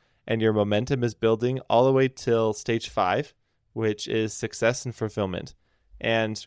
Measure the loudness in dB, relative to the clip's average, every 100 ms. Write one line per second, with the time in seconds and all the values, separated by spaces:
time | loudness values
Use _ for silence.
0 | _ _ -4 0 2 2 2 0 0 0
1 | -2 0 2 2 0 -2 2 4 4 4
2 | 2 0 0 2 2 -2 -4 -4 -2 -2
3 | 0 0 -2 _ _ _ _ -4 -2 -2
4 | -2 -2 -2 -4 -8 0 0 0 -6 -8
5 | -6 -4 -4 -6 -10 -18 _ _ _ -8
6 | -2 0 0 -4